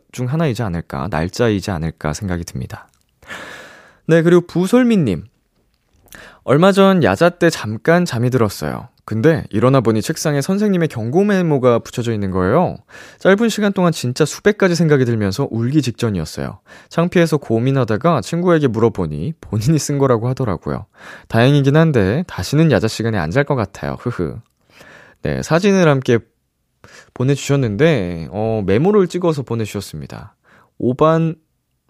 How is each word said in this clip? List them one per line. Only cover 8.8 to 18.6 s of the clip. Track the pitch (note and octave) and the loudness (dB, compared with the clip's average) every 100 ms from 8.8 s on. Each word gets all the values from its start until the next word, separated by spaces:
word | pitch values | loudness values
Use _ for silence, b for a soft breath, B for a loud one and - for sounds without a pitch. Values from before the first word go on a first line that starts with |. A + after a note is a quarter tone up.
| - _ | -12 _
근데 | - A2 D3+ C#3+ - | -8 0 2 2 -2
일어나 | G#2 B2 C3+ | 0 2 4
보니 | A2+ A2 | 2 0
책상에 | - D#3 D#3 C#3+ | -2 -4 -2 -2
선생님의 | C#3 G3 G#3+ F3+ D#3+ | -2 -2 0 0 -2
경고 | A#2 A2+ D#3+ G#3 | -4 -2 0 2
메모가 | F#3+ E3+ C#3+ B2 A#2 | 2 2 2 2 2
붙여져 | - - A#2 | -2 -6 -4
있는 | G#2+ G2 | -4 -2
거예요. | F#2 F#2 D3 D3 - _ B B B | 0 2 2 0 -4 _ B B B
짧은 | F3+ G3+ A#3 | 0 2 0
시간 | G#3 G#3 | 0 -2
동안 | G3 F3 | 0 0
진짜 | - B2 B2+ | 0 -2 -2
수백 | D3+ - G3+ G#3 | -2 0 0 2
가지 | F#3+ | 2
생각이 | E3+ D#3+ C#3+ | 2 2 2
들면서 | A#2+ A2+ G2+ G2+ - | 2 0 0 -2 -4
울기 | A2+ A#2 D3+ | -4 0 0
직전이었어요. | B2 - A#2 F#2+ D#2 - C2 G2 _ B B | 0 -2 -2 -2 -6 -8 -10 -12 _ B B
창피해서 | - E3+ F3+ E3 D3 | -4 0 2 2 0
고민하다가 | - A2+ C3 C3+ A2 G#2+ E3+ D3 | -2 0 0 0 0 0 0 0
친구에게 | - E3+ F3+ E3 | -2 -2 2 2